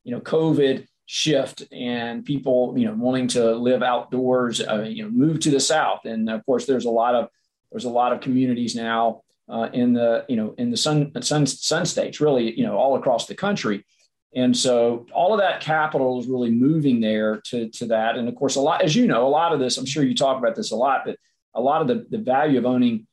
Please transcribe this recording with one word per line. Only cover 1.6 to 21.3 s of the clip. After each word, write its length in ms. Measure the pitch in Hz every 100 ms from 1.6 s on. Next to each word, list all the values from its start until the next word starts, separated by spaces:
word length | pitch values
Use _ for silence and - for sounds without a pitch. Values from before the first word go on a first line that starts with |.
| -
and 540 | - 123 120 117 117
people, 500 | 120 139 135 123 123 127
you 100 | 113
know, 80 |
wanting 340 | 107 123 131 123
to 260 | 123 113
live 280 | 113 123 123
outdoors, 800 | 123 120 - 127 127 127 123 110
uh, 220 | - 107 110
you 160 | 110
know, 60 | 107
move 280 | 123 151 160
to 120 | 160
the 100 | 135
South. 400 | - 156 120 101 120
And 240 | 113 110
of 140 | 110 -
course, 180 | 123
there's 220 | - 123 117
a 40 |
lot 240 | 113 120
of, 140 | 123 113 _ _ _ _
there's 140 | 113
a 60 | 120
lot 220 | 120 123
of 80 | 120
communities 540 | 135 127 127 120 117
now, 480 | 117 113 113 117 110 _ _ -
uh, 200 | 113 117
in 180 | 123 123
the, 320 | 120 117 117 -
you 80 | 113
know, 180 | 107 -
in 140 | 120
the 60 | 113
sun, 340 | 151 151 143 156
sun, 240 | 147 151 139
sun 380 | - - 160
states, 380 | 180 - 87 -
really, 360 | 151 131 113 113
you 60 |
know, 120 | 110 101
all 200 | 131 127
across 300 | 139 117 -
the 80 |
country. 500 | - 196 202 117 101 - _ _ _ _
And 220 | 123 127 120
so 500 | 131 120 117 120 -
all 220 | - 180
of 60 | 214
that 200 | 185 -
capital 580 | 156 156 151 151 131 127
is 60 | 120
really 240 | 127 120
moving 500 | 117 135 160 143 120
there 420 | 110 107 107 107 -
to, 200 | 120 113
to 180 | - 113
that. 300 | 110 113 120
And 120 | 120
of 60 |
course, 220 | 120 139 139
a 40 |
lot, 220 | 143 175
as 140 | 175 180
you 100 | 240
know, 200 | 117 131
a 20 |
lot 240 | 151 170
of 80 | 151
this, 160 | 127 131
I'm 100 | 131
sure 160 | 156
you 120 | 135
talk 240 | 117 135 127
about 180 | 117 113
this 160 | 107
a 40 | 107
lot, 260 | 135 131
but 120 | 120 98 _